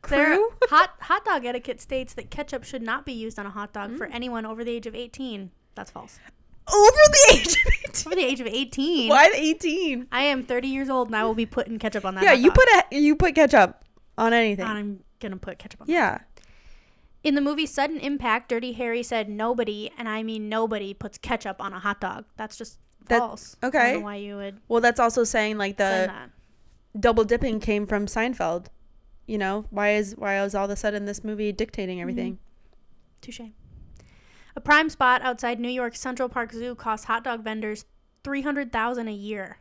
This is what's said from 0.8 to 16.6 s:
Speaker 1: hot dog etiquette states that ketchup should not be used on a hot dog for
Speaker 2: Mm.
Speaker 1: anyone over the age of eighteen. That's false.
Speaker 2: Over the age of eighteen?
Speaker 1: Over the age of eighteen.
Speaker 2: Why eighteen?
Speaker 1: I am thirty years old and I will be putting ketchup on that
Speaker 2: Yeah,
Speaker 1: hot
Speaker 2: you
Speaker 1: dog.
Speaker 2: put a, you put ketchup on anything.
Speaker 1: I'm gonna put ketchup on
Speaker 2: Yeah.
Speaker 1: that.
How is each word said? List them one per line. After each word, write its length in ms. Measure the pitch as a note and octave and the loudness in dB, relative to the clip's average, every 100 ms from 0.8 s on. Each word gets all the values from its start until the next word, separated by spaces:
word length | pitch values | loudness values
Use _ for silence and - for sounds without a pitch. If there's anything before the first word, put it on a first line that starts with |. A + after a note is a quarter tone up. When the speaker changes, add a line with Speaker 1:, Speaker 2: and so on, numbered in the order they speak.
| - - | 4 -2
Speaker 1:
hot 240 | - F#4+ | -2 -2
dog 200 | G#4 D#4+ | 0 -2
etiquette 360 | A#3+ B3 B3 - | -2 -6 -8 -12
states 340 | - C4 C4 | -8 -8 -8
that 160 | - - | -14 -12
ketchup 320 | - D4 C4 | -10 -8 -10
should 200 | - C4 | -10 -10
not 220 | A3+ B3+ | -6 -8
be 80 | C#4+ | -8
used 260 | A#3+ A3 A3 | -10 -10 -10
on 60 | G3+ | -12
a 40 | |
hot 220 | G3+ G#3 | -10 -12
dog 240 | G#3 G3+ B3+ | -10 -10 -10
for 80 | G#3+ | -10
Speaker 2:
Mm. 80 | |
Speaker 1:
anyone 320 | A#3+ B3 A#3 A3 | -10 -8 -8 -8
over 160 | A3+ | -10
the 80 | A#3+ | -8
age 160 | A#3 A3+ | -8 -10
of 80 | |
eighteen. 560 | G#3+ A#3+ - C4 G#3 F#3+ _ _ | -14 -14 -12 -12 -12 -14 _ _
That's 160 | - - | -18 -16
false. 300 | - - - - _ _ - - | -16 -20 -20 -20 _ _ -20 0
Speaker 2:
Over 240 | G#4 G#4 C5+ D5+ | 8 8 10 8
the 180 | D5 C#5+ | 10 10
age 120 | - - | 10 6
of 100 | - - | 2 4
eighteen? 400 | - - - D#4 | 2 0 -8 -2
Speaker 1:
Over 80 | |
the 100 | F#4 | 0
age 160 | C4 C4 | 0 -2
of 60 | A#3 | -4
eighteen. 640 | A#3 C4+ - C#4+ E4+ A3+ | -4 -4 -2 0 0 4
Speaker 2:
Why 220 | C#4+ E4 | 8 8
eighteen? 720 | G#4 D#4 D#4+ E4+ E4 E4+ B3 B3+ | 6 0 -2 -2 -2 -2 -4 -4
Speaker 1:
I 100 | B3 | -2
am 220 | C#4+ C4 | 0 -2
thirty 240 | - B3 C4+ | -2 -4 -2
years 200 | C4+ C4+ | -4 -2
old 200 | C4 A3+ | -2 -2
and 80 | A3 | -2
I 80 | |
will 100 | A3+ | -2
be 120 | A3 A3 | -2 -2
putting 320 | - G#3+ A3 | -4 -4 -6
ketchup 240 | A3 G#3+ | -6 -4
on 100 | F#3+ | -6
that 80 | F#3+ | 2
Speaker 2:
Yeah, 80 | F#4+ | 6
Speaker 1:
hot 80 | C4 | 8
Speaker 2:
you 120 | C#4 | 6
Speaker 1:
dog. 40 | - | 6
Speaker 2:
put 120 | B4+ | 8
a, 160 | G#4 - C#4 | 6 4 2
you 160 | D4 D4+ | 2 4
put 180 | - | 2
ketchup 500 | D#4 C#4+ A#3+ F#3 - - _ _ - | 4 6 6 4 0 -20 _ _ -2
on 160 | A3+ | 2
anything. 320 | A#3 A3 G3+ | 2 2 -2
Speaker 1:
I'm 360 | A3 G#3 G#3 F#3+ _ _ | -4 -6 -8 -12 _ _
gonna 180 | G#3+ F#3+ | -12 -10
put 200 | - F3+ | -12 -14
ketchup 220 | G3+ - | -18 -14
on 80 | - | -2
Speaker 2:
Yeah. 300 | E4+ A3 - | 0 0 -2
Speaker 1:
that. 80 | - - - - | -12 -20 -20 -20